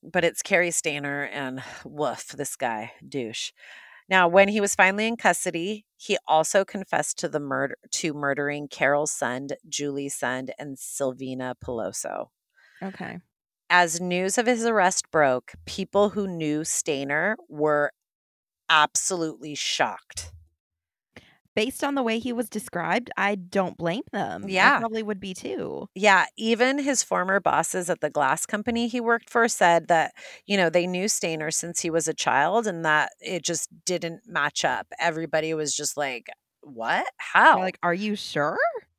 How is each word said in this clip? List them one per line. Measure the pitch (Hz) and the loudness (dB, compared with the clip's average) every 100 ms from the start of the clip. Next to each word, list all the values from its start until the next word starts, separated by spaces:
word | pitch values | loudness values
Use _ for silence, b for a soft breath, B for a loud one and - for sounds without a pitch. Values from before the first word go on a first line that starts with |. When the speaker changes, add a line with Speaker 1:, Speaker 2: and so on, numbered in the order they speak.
Speaker 1:
But | - 180 | -4 0
it's | 170 165 | 0 -2
Cary | - 190 175 | 0 2 2
Stayner, | 170 - 147 143 143 143 | -2 -4 -6 -6 -6 -6
and | 123 135 131 123 B | -6 -8 -8 -12 B
woof, | 127 147 147 117 - | -16 -4 -4 -4 -10
this | 127 139 - | -10 -10 -4
guy, | 123 110 113 - 135 | -4 -4 -8 -14 -10
douche. | 139 117 113 - _ B B B B _ | -8 -6 -6 -10 _ B B B B _
Now, | 190 175 | 4 6
when | 180 196 | 6 6
he | 214 | 4
was | 202 | 0
finally | - 185 202 220 | 4 4 4 -2
in | 233 | 0
custody, | 202 175 - 160 175 214 _ _ | 2 2 -2 -4 -6 -8 _ _
he | - 190 - | -4 -4 2
also | 156 160 - | 2 4 2
confessed | 196 - - - 151 - | 0 -6 -4 -4 -2 -4
to | 170 | -4
the | 147 | -4
murder, | 143 131 135 117 - | -2 -2 -2 -6 -10
to | - 170 | -6 -4
murdering | 147 143 139 143 147 147 | -2 -2 0 -2 -4 -8
Carol | - 135 147 147 | 0 2 4 0
Sund, | - 123 123 139 139 - | -2 -4 -4 -6 -10 -8
Julie | 147 143 139 139 | -6 -4 -4 -6
Sund, | - 127 127 131 - | -4 -4 -4 -8 -12
and | 147 135 | -12 -12
Silvina | - - 135 127 131 127 127 127 | -12 -4 -4 -4 -8 -8 -8 -8
Peloso. | - 120 95 107 - - - _ _ b b b | -8 -6 -6 -6 -8 -8 -10 _ _ b b b
Speaker 2:
Okay. | 190 190 185 175 _ _ _ _ _ | -12 -10 -12 -14 _ _ _ _ _
Speaker 1:
As | 180 175 165 | 4 4 2
news | 180 180 185 196 | -2 0 0 0
of | 233 | 2
his | 240 | 2
arrest | 226 220 185 190 - | 2 4 2 2 -2
broke, | 165 143 127 - - - | 2 4 2 -4 -20 -12
people | - 190 196 208 | -8 -2 4 4
who | 196 196 | 2 -4
knew | 175 156 151 | -2 -2 -2
Stayner | 160 - - 139 139 143 180 220 - | -2 -4 -2 -4 -2 0 0 -4 -10
were | 151 151 147 147 _ _ _ _ _ _ _ _ | -2 2 2 0 _ _ _ _ _ _ _ _
absolutely | 160 151 - - 185 160 151 151 | 4 6 2 -4 -2 -4 -6 -12
shocked. | 143 - - 131 92 _ - - - _ _ _ _ _ _ _ - B B _ - | -8 -4 0 -2 -2 _ -16 -14 -18 _ _ _ _ _ _ _ -20 B B _ -2
Speaker 2:
Based | 220 - | -2 -2
on | 285 277 | -2 0
the | |
way | 240 226 | 0 -2
he | 240 | -2
was | 240 226 | -4 -4
described, | 214 - 175 165 185 247 - | -6 -6 -6 0 -2 -2 -2
I | 202 | 0
don't | 202 180 196 185 - | -2 -2 0 0 -2
blame | 170 196 - | -4 -4 -6
them. | 208 135 87 196 | -6 -4 -6 -4
I | |
Speaker 1:
Yeah. | 185 214 269 | 4 4 4
Speaker 2:
probably | 226 220 | 0 -4
would | 214 208 | -4 -6
be | 196 | -6
too. | 185 - 381 185 69 - - | -10 -8 -6 -6 -8 -10 0
Speaker 1:
Yeah, | 208 190 165 - | 6 6 4 -2
even | 220 226 254 277 | 0 2 2 2
his | 277 254 | 0 -2
former | - 185 180 196 | 0 0 2 2
bosses | 175 143 170 185 170 | 4 2 2 -2 -2
at | 147 | -2
the | 151 | -2
glass | 147 135 151 - | 0 2 2 -2
company | 208 214 233 233 | -4 -2 -2 -2
he | 247 | -2
worked | 233 233 - | 0 0 0
for | 240 233 | 2 2
said | - 180 170 160 | 4 6 4 4
that, | 170 143 - B B - | 2 2 -4 B B -2
you | 202 | 2
know, | 170 | 4
they | 170 175 | 4 2
knew | 180 202 | -2 -2
Stayner | - 180 160 156 | -2 -2 -4 -4
since | 160 170 170 | -4 -4 -4
he | 170 | 0
was | 165 156 | 0 0
a | |
child | 156 - 131 151 208 214 | -2 2 4 6 4 0
and | 175 | -2
that | 160 151 143 - | 2 4 2 -4
it | - 180 | -8 -6
just | 151 165 - - | -2 -4 -6 -8
didn't | - 180 170 165 - | -4 -2 -4 -10 -6
match | 175 143 - | 0 0 0
up. | 156 123 92 - | 0 0 -4 -2
Everybody | 160 160 165 160 156 | -2 0 -2 -2 0
was | 160 151 | -2 -2
just | - 147 - | -4 -4 -4
like, | 143 123 - - _ _ | -4 -4 -12 -20 _ _
"What? | 143 123 113 175 359 _ - | -20 -8 -2 -2 -2 _ 0
Speaker 2:
They're | - | 6
Speaker 1:
How?" | 254 311 | 8 6
Speaker 2:
like, | 185 - | 2 -2
"Are | 175 | -2
you | 175 214 | 0 -2
sure?" | 208 - - 147 190 640 539 - | -4 -4 -2 0 0 -2 -2 -14